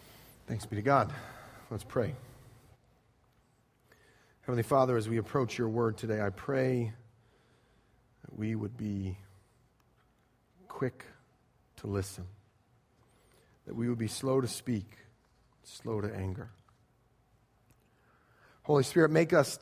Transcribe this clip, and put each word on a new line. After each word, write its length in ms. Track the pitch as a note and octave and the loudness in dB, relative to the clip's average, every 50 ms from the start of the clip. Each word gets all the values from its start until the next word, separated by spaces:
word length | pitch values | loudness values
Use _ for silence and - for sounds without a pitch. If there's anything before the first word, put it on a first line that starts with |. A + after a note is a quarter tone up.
| - - - - - - - - - | -20 -20 -20 -20 -20 -20 -20 -16 -8
Thanks 180 | - A#2 G#2+ - | -6 -6 -6 -6
be 120 | - A2 | -6 -6
to 60 | G#2 | -2
God. 300 | G#2 C3+ C#3 C3 G#2+ G2+ - - - - - - - - - - - - | 2 4 6 6 4 2 -4 -10 -12 -14 -18 -18 -20 -20 -20 -20 -12 -8
Let's 140 | A2+ G#2 - | -8 -8 -8
pray. 320 | - - B2+ G#2+ - - - - - - - - - - - - - - _ _ _ _ _ _ _ _ _ _ _ _ _ _ _ _ _ _ _ _ _ _ _ - _ _ _ _ _ _ _ _ _ | -4 -2 -2 -2 -2 -4 -8 -14 -18 -20 -20 -20 -20 -20 -20 -20 -20 -20 _ _ _ _ _ _ _ _ _ _ _ _ _ _ _ _ _ _ _ _ _ _ _ -20 _ _ _ _ _ _ _ _ _
Heavenly 240 | - - B2 A#2+ A2+ | -6 -2 -2 0 2
Father, 320 | - C#3 C3+ C3 B2+ B2 | 4 6 6 6 6 4
as 120 | A2+ G#2 A2 | 2 2 0
we 100 | A#2 A2+ | -2 -2
approach 380 | G#2+ - - C#3+ C3 A#2 - | -2 0 0 0 0 0 -2
your 120 | - A#2 A2 | -2 -2 0
word 280 | A2 A#2+ A#2 A2+ A2 | 0 0 0 0 0
today, 240 | - - A2 A2 G#2+ | -2 -4 -2 -2 0
I 100 | G#2 G2+ | 0 -2
pray 640 | G2 - - - C#3 C3 C3 C3 B2+ B2 A#2+ A2 A2+ - - - _ _ _ _ _ _ _ _ _ _ _ _ _ _ _ _ _ _ _ _ _ _ | -4 -6 -6 -2 0 0 2 2 2 0 -2 -2 -6 -10 -18 -20 _ _ _ _ _ _ _ _ _ _ _ _ _ _ _ _ _ _ _ _ _ _
that 140 | - - - | -20 -14 -8
we 200 | - G#2+ A2 A2+ | -6 -4 -4 -4
would 200 | G#2+ G#2+ G2+ A#2+ | -4 -6 -6 -8
be 420 | A#2 A2 G#2 G2+ G2 F#2+ F#2 F#2 - - - - - _ _ _ _ _ _ _ _ _ _ _ _ _ _ _ _ _ _ _ _ _ _ _ F3+ F#3 | -6 -6 -4 -4 -4 -4 -6 -6 -8 -12 -20 -20 -20 _ _ _ _ _ _ _ _ _ _ _ _ _ _ _ _ _ _ _ _ _ _ _ _ -20
quick 380 | - - - C3+ B2 - - - - - - _ _ _ _ _ _ _ _ _ _ - | -14 -6 -4 -4 -4 -4 -8 -20 -20 -20 -20 _ _ _ _ _ _ _ _ _ _ -20
to 100 | - - | -12 -6
listen, 400 | G#2 G2 G2 F#2+ G2 - - F#2 F#2 - - _ _ _ _ _ _ _ _ _ _ _ _ _ _ _ _ _ _ _ - _ _ _ _ - | -2 -2 -2 -2 -4 -8 -14 -14 -16 -16 -20 _ _ _ _ _ _ _ _ _ _ _ _ _ _ _ _ _ _ _ -20 _ _ _ _ -14
that 100 | - - | -10 -8
we 120 | A#2 A#2 A#2+ | -4 -4 -4
would 100 | A#2+ A2+ | -2 -2
be 100 | A2+ G#2+ | -4 -4
slow 320 | - - C3+ C3 C3 C3+ | -4 -4 -2 0 2 2
to 80 | B2+ A2+ | 0 0
speak, 580 | - - - - A#2+ G#2 G2 - - - - - _ _ _ _ _ _ _ _ _ _ | -4 -6 -4 -2 -2 -4 -4 -8 -16 -20 -20 -20 _ _ _ _ _ _ _ _ _ _
slow 380 | - - - - - A#2 A2+ G#2 | -20 -20 -20 -14 -8 -6 -4 -4
to 120 | G2+ G#2 | -4 -4
anger. 380 | G#2+ G2+ F#2+ F#2+ F#2 - - - - _ - _ _ _ _ _ _ _ _ _ _ _ _ _ _ _ _ _ _ _ _ _ _ _ _ _ _ _ _ _ _ _ _ _ _ _ - - - _ - | -4 -4 -6 -6 -6 -8 -10 -14 -18 _ -20 _ _ _ _ _ _ _ _ _ _ _ _ _ _ _ _ _ _ _ _ _ _ _ _ _ _ _ _ _ _ _ _ _ _ _ -20 -20 -20 _ 0
Holy 180 | - D3+ C#3+ | 4 4 4
Spirit, 300 | C3 - - F3 D#3+ D#3 | 4 4 6 6 6 8
make 200 | D#3 D#3+ E3+ - | 8 6 4 6
us 240 | F3+ D#3+ C3+ - - - | 6 6 4 4 0 -10